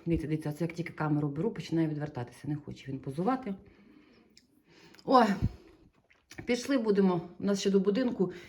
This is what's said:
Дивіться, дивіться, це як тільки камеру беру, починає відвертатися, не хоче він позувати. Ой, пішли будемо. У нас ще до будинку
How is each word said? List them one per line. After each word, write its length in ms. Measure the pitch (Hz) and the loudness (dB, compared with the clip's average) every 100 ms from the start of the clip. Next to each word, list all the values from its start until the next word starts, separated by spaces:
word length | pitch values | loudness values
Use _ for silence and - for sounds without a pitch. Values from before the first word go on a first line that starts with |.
| - | -2
Дивіться, 200 | 160 160 | -2 0
дивіться, 260 | 156 151 | -4 -4
це 120 | 147 | -4
як 80 | 165 | -4
тільки 200 | - 165 | -4 -8
камеру 360 | - 156 147 147 | -4 0 0 0
беру, 220 | 139 214 | -2 -4
починає 380 | 185 - 165 160 | -4 -4 0 0
відвертатися, 600 | 147 147 - 120 - 143 | -2 -6 -8 -10 -10 -6
не 80 | 147 | -6
хоче 360 | - 123 - | -8 -14 -10
він 60 | 131 | -10
позувати. 560 | 139 135 190 262 208 190 - - - - _ - _ _ _ _ _ - - - | -8 -4 0 0 -2 -10 -12 -20 -20 -20 _ -20 _ _ _ _ _ -20 -20 -10
Ой, 220 | - 262 214 190 - - - - - _ _ _ _ - | 4 6 6 4 -2 -4 -20 -20 -20 _ _ _ _ -10
пішли 340 | - 240 - 277 | -2 -2 0 0
будемо. 420 | 220 196 190 170 - - | 2 4 4 4 -2 -6
У 60 | |
нас 160 | 190 202 | -2 0
ще 100 | 202 | 2
до 100 | 196 | 2
будинку 520 | 190 202 247 - 180 - | 4 2 2 0 -2 -4